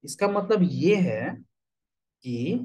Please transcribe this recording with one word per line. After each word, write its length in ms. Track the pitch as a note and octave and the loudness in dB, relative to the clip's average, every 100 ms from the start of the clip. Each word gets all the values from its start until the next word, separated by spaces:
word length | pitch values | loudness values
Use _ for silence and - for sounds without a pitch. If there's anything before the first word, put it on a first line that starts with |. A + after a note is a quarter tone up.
इसका 240 | - - G3+ | -14 -2 0
मतलब 300 | G3+ G3 G#3 | 0 0 2
ये 340 | E3+ B2+ D#3+ G#3 | 2 2 2 4
है 480 | F3+ G#2+ C3 - - _ _ _ _ _ _ _ | 2 -2 -6 -10 -18 _ _ _ _ _ _ _
कि 300 | B2+ A#2+ C3+ B3 | -8 -6 -4 -4